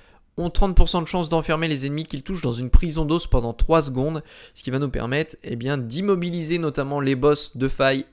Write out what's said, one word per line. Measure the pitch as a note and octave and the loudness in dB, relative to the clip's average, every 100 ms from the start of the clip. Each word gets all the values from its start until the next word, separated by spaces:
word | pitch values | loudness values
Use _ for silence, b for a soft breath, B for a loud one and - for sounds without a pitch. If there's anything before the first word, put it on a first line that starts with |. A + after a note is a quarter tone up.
| b b _ - | b b _ -8
ont | F3 | -2
trente | - G3+ F3+ | 2 6 8
pour | F3+ | 6
cent | F3+ | 4
de | D#3 | -2
chance | F#3 D#3+ | -2 0
d'enfermer | E3 D#3 D#3+ E3 | 0 0 -2 0
les | C#3+ C#3 | -2 -4
ennemis | D3 D#3+ | -6 -6
qu'ils | C#3 | -10
touchent | - - | -8 -6
dans | A#2+ | -4
une | A#2 B2+ | -4 4
prison | - E3+ D#3 D3+ | 4 4 0 0
d'os | E3+ - | 0 2
pendant | C3 A#2 | 0 0
trois | A#2 - D#3+ | -2 2 2
secondes, | D3 B2+ D3 D#3 B B B | 2 -2 -4 -4 B B B
ce | - | -12
qui | - | -6
va | C3+ | -4
nous | C#3+ | -4
permettre, | B2+ A#2 C#3+ D#3 - | -4 -4 -4 -4 -10
eh | - A#2 | -12 -8
bien, | B2+ C#3+ | -4 -4
d'immobiliser | A2+ D3 G3+ F3+ F3 E3+ D#3 E3+ | -6 -4 -2 0 -2 -6 -4 -4
notamment | D#3 D3 C#3 C#3+ | -2 -4 -4 -2
les | C3+ B2+ | 0 2
boss | D3 D3 - A#2+ | 2 2 -4 -4
de | C3+ | -4
faille | - C3+ C3+ - | 0 0 0 -4